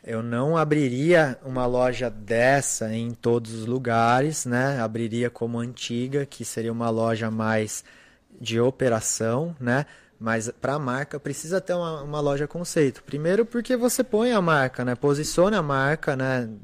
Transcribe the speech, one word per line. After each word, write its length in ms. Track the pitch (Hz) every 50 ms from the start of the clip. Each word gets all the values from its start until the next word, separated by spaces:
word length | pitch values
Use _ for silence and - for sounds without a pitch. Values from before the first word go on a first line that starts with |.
| -
eu 180 | - 117 113
não 360 | 113 120 117 120 131 147 170
abriria 800 | 165 156 151 151 151 147 127 120 127 143 165 175 165 156 135 123 - -
uma 220 | 135 127 127 123
loja 440 | 123 123 123 127 127 123 123 127 117
dessa 840 | 104 110 104 101 113 113 120 131 139 139 131 - - - 113 110 110
em 180 | 113 117 117
todos 420 | 117 - - 120 117 120 117 110 113
os 120 | 113 110
lugares, 800 | 117 123 131 131 120 113 113 117 117 120 127 139 156 151 - -
né? 340 | 127 120 123 131 139 143 131
Abriria 500 | 113 110 110 117 117 110 110 120 120 120
como 300 | - - 117 117 117 117
antiga, 680 | 120 120 123 - - - 120 117 123 131 135 143 139
que 200 | 135 - - 117
seria 260 | - - 117 113 113
uma 180 | 113 117 117 117
loja 420 | 113 113 113 113 113 110 113 110
mais 520 | 110 110 110 110 110 110 110 107 - - - - - - - _ _ _ _ _ - -
de 200 | 123 110 113 113
operação, 960 | 120 131 131 - 135 127 117 110 - - - - 110 113 117 131 160 170 170 143
né? 260 | 127 120 123 135 151 - - - _ _ _ _
Mas 300 | 110 113 113 113 107 120 - _
pra 180 | - 127 139 151
marca 400 | 147 123 123 135 143 - - 143
precisa 400 | - 147 139 - - 156 180 190
ter 140 | 180 - 180
uma, 280 | 175 175 165 160 147 139
uma 160 | 147 147 151
loja 260 | 147 143 139 143 151
conceito. 560 | 143 - 170 175 - - 170 151 131 - - _
Primeiro 420 | - - 147 151 165 185 208 233
porque 300 | 226 - 240 220 - 254
você 280 | 240 233 247 - - 247
põe 280 | - - 214 226 254
a 100 | 240 208
marca, 440 | 180 170 160 143 131 127 - - 123
né? 100 | 123 123
Posiciona 600 | - - 143 143 143 151 - - - 175 202 220 196
a 40 | 160
marca, 520 | 147 139 135 135 139 156 156 - - 139
né? 320 | 131 131 131 131 127 120 110 110 101